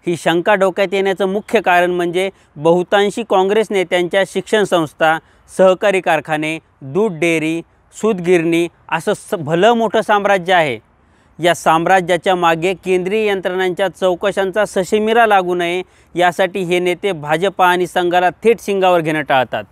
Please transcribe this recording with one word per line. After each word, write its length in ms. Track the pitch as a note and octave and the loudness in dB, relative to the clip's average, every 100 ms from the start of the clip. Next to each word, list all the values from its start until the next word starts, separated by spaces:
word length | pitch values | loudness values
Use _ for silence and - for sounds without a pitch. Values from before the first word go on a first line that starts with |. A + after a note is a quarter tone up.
| - | -4
ही 100 | E3+ | -2
शंका 380 | F3+ E3+ F3 | 0 0 2
डोक्यात 340 | G3+ F#3+ F3 G3 | 2 2 0 -2
येण्याचं 360 | G3 G3 F#3 F#3+ | 0 -2 -2 -2
मुख्य 320 | G3+ - A3 | -4 -2 -2
कारण 300 | F#3 F3+ F3 | 2 2 2
म्हणजे 400 | F3 F3 F3 F#3+ _ _ - | 0 -2 -2 -4 _ _ -2
बहुतांशी 680 | D#3 F3 F3+ G#3 G3+ A#3+ A#3 | 2 2 2 0 0 -2 -2
काँग्रेस 360 | G3 F#3+ G#3+ G#3+ | 0 2 0 0
नेत्यांच्या 520 | G3+ F3 F3+ F3 G3 F#3+ | -2 0 -2 0 -2 -2
शिक्षण 380 | F#3+ - G#3+ | -4 -2 -2
संस्था, 540 | G3 F3 D3+ _ D#3+ D#3+ _ _ _ - | 0 0 -2 _ 0 0 _ _ _ 2
सहकारी 420 | F#3+ F3+ G#3 F#3+ | 2 4 0 0
कारखाने, 580 | F3 D#3 C#3+ D#3 D#3 D#3+ _ _ | 0 -2 -2 -4 -4 -8 _ _
दूध 300 | C3+ D3+ A3 | -8 -4 -2
डेअरी, 500 | D#3+ E3+ D#3+ D#3 E3 - _ _ | -2 -2 0 -2 -4 -8 _ _
सूतगिरणी 760 | - G#3+ F#3+ E3+ F3+ E3 E3+ E3+ _ - | -6 -4 -2 0 2 2 -2 -2 _ -8
असं 240 | D#3+ G#3+ G3 | -6 -4 -4
स-, 180 | - | -6
भलं 380 | G3 D3 E3+ G#3 | -8 -2 2 4
मोठं 280 | A#3 A3 A3 | 2 0 -2
साम्राज्य 520 | G#3 G#3 G3 G3 E3+ | 0 0 2 0 2
आहे. 400 | F3+ D#3 A2 _ _ _ _ _ - | 2 2 -4 _ _ _ _ _ -2
या 120 | E3+ | 0
साम्राज्याच्या 800 | E3 F#3 D#3+ E3 F#3+ F3 F3 G3 | 0 2 2 4 2 2 -2 0
मागे 400 | F#3 E3+ E3 F3 | 0 2 0 -2
केंद्रीय 520 | F3+ F3+ F#3 F3+ A3 G#3 | -4 -2 -2 0 -2 -2
यंत्रणांच्या 600 | G3 F#3 F3+ F#3 E3+ G3 | -2 -4 -2 -4 -2 -4
चौकशांचा 760 | - F#3+ F3+ G3+ F#3+ F#3+ G3+ | -2 -2 0 -2 -2 -2 -2
ससेमिरा 640 | G3+ G3+ F3+ G#3+ G#3+ A3+ A3+ | -2 -2 -2 -2 2 2 4
लागू 280 | G3+ F3+ | 2 2
नये 280 | F3 E3+ F3+ F3+ _ _ | -2 -2 -4 -8 _ _
यासाठी 480 | E3 F3+ E3 F#3+ G3 | 0 0 2 -2 -2
हे 160 | E3+ F3+ | -2 0
नेते 340 | F3+ F3 G3+ | 0 -2 -4
भाजपा 540 | E3 D3 D#3+ G3 F#3 F3+ | -6 -4 -2 -2 2 2
आणि 200 | F3+ F3 | 2 -2
संघाला 440 | F#3 F3 F3 F3+ | -2 0 2 0
थेट 300 | - A3 A3+ | 0 0 0
शिंगावर 400 | - G3 F#3 F3 | -2 0 2 2
घेणं 220 | D#3 D#3 | 0 -4
टाळतात. 420 | C#3+ C3+ B2 A#2 G2+ | 0 0 0 -6 -8